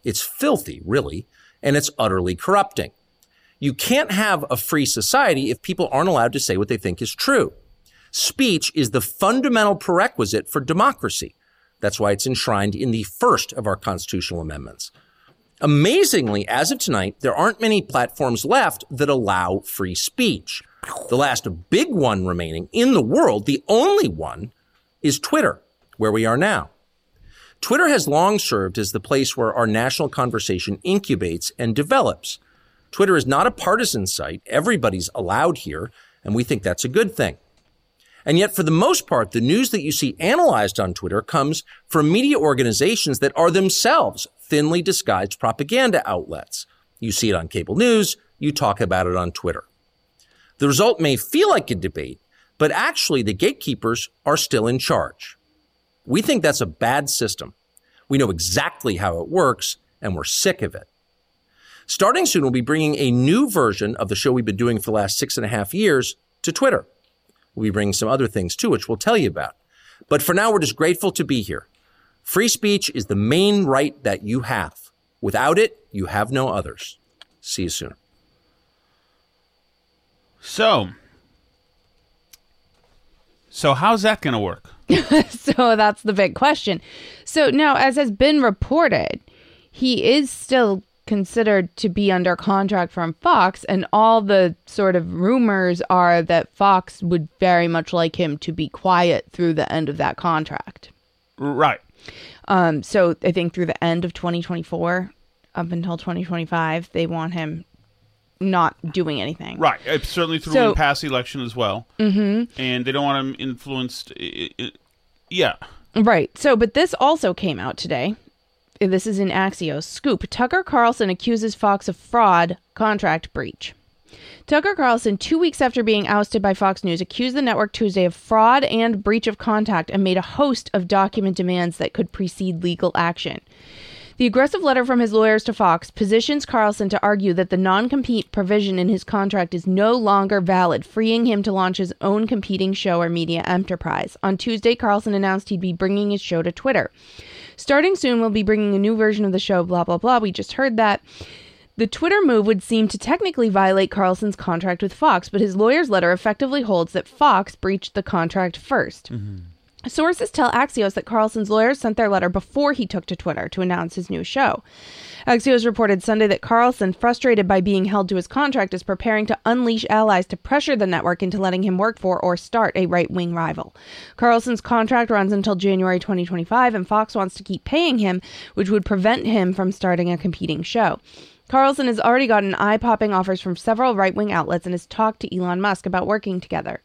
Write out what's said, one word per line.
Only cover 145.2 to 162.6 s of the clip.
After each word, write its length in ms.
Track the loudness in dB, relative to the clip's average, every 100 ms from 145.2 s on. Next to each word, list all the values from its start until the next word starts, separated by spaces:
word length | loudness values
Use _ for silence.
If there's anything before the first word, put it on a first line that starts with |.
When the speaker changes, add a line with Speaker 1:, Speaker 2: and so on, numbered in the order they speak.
| 0 -2 -4
Speaker 3:
he'd 120 | -4
be 120 | -4
bringing 380 | -2 0 0 0
his 100 | -2
show 220 | -2 -2
to 80 | -2
Twitter. 400 | -2 0 0 -2 _ -20 -20 -20 -20 -20 -12
Starting 400 | 2 4 4 2
soon, 260 | 2 2
we'll 80 | 2
be 140 | 0
bringing 320 | 2 2 2 2
a 40 |
new 160 | 2 2
version 300 | 2 2 0
of 60 |
the 80 | 0
show, 240 | 0 0
blah, 200 | 2 0
blah, 140 | 0 0
blah. 220 | 2 2
We 120 | 0
just 220 | -4 -8
heard 240 | -2 -2 2
that. 240 | 2 0 _ -20 -20 -20 -20 _ _ -4
The 100 | -4
Twitter 340 | -2 0 2
move 220 | 4 4 2
would 160 | 0
seem 260 | 0 0 0
to 100 | -2
technically 500 | -2 -2 0 0 2
violate 400 | 4 4 4 2
Carlson's 460 | 0 0 0 -4 -4
contract 480 | -4 -2 -2 -2
with 100 | -4
Fox, 360 | 0 2 2 0
but 120 | -2
his 140 | 0 2
lawyer's 340 | 2 2 2
letter 220 | 2 2
effectively 500 | 2 -2 -2 -2 -2
holds 300 | 0 0 0
that 140 | -4 -8
Fox 480 | 2 4 4 0 -6
breached 400 | -4 -4 -6 -8
the 80 |
contract 520 | -4 -2 -2 -2 -4 -6
first. 560 | -2 -2 -2 -8 -12
Speaker 2:
Mm-hmm. 260 | -10 -10 -12 -16 _ _ _ -8
Speaker 3:
Sources 420 | 0 0 0 -4
tell 220 | 0 0
Axios 420 | 2 0 0 -2
that 120 | -2 -2
Carlson's 440 | 0 0 -2 0
lawyers 300 | 2 2 2
sent 180 | -2 0
their 100 | 2
letter 200 | 2 0
before 440 | -2 -4 0